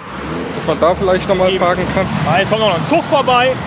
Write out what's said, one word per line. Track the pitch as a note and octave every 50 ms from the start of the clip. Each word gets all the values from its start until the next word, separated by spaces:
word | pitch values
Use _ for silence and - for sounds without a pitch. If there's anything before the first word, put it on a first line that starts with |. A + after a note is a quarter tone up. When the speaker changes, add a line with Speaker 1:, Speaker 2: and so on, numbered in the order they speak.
| - - - - - - E3 E3 - - -
Speaker 1:
dass | - -
man | E3 D3+ -
da | D3+ E3+ F#3
vielleicht | F3 G3+ F#3 F#3 F3+ - G3
noch | G3
mal | F#3 F#3 F3+
Speaker 2:
Eben. | F#3+ F3+
Speaker 1:
parken | F3 F3 F3+ F3+ F3+ C3+ -
kann. | F#3+ F#3 D#3+ - - D3 C#3+
Speaker 2:
Ah, | D#3+ F#3
jetzt | G3 -
kommt | G#3+ A3
noch | A3 G#3 F3
ein | E3 D#3 -
Zug | D4 E4+ -
vorbei. | - D#4 C#4 B3+ B3+ B3 B3 B3+ C4 B3+ - -